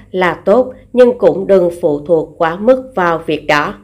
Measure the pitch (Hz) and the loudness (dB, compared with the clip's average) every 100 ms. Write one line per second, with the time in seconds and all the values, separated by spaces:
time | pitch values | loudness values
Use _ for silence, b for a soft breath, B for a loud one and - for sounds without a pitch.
0 | - 185 180 160 - 233 254 B B 240 | -10 -4 -2 -2 0 2 0 B B 2
1 | 247 - 180 156 190 196 175 170 165 147 | 2 4 0 0 2 2 2 -2 -4 -4
2 | 147 160 139 - 160 180 214 262 262 190 | -2 -2 -2 -4 -4 -2 0 0 -2 -4
3 | 175 165 165 151 - 147 165 208 | -2 -2 -4 -6 -2 -2 -2 -8